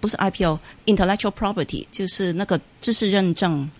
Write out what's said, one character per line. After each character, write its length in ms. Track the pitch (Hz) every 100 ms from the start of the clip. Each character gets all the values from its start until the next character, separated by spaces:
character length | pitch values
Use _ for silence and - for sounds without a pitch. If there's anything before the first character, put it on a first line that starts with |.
不 80 | 208
是 80 | -
I 140 | 196
P 140 | - 180
O，intellectual 840 | 156 - - - 202 185 208 208
property， 540 | - 202 220 - - -
就 160 | - 190
是 240 | - 185
那 100 | 170 202
个 120 | 180 - -
知 100 | -
识 200 | 226 208
认 240 | 196 190
证， 360 | 170 180 151 139